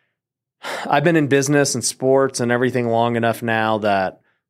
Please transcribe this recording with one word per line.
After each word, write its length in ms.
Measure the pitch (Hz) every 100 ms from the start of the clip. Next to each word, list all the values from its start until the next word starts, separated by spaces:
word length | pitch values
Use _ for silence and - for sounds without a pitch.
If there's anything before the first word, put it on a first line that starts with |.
| _ _ _ _ _ _ - - -
I've 160 | 147
been 120 | 151 165
in 120 | 143
business 480 | 139 139 147 135 123
and 80 |
sports 560 | 110 - 131 135 135 -
and 120 | 120
everything 360 | 120 127 127 120
long 280 | 113 117 117
enough 260 | 117 113
now 340 | 117 113 110 110
that 420 | 104 98 92 - _ _